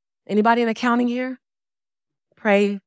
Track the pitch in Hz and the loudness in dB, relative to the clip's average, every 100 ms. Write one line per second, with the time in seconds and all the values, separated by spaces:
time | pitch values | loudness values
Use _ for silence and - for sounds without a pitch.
0 | _ _ - 208 220 233 233 220 247 240 | _ _ -4 0 2 2 0 -2 -2 0
1 | 240 240 254 254 _ _ _ _ _ _ | -2 -4 -8 -10 _ _ _ _ _ _
2 | _ _ _ _ 220 202 202 202 | _ _ _ _ 0 2 2 -2